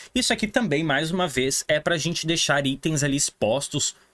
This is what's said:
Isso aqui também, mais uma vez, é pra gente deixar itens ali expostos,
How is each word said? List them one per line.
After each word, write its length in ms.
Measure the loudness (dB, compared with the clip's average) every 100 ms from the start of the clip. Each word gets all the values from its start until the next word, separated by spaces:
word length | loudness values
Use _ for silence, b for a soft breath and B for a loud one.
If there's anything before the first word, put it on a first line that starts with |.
| B -2
Isso 180 | 0
aqui 140 | 0 0
também, 360 | 0 2 0
mais 280 | 2 0 0
uma 160 | 0 0
vez, 360 | 0 0 0 0
é 120 | 0
pra 180 | 2 0
gente 280 | 0 -2 -2
deixar 400 | 0 2 2 2
itens 380 | -2 -2 0
ali 120 | 0 0
expostos, 800 | -2 0 0 0 -2 -4 -4 b b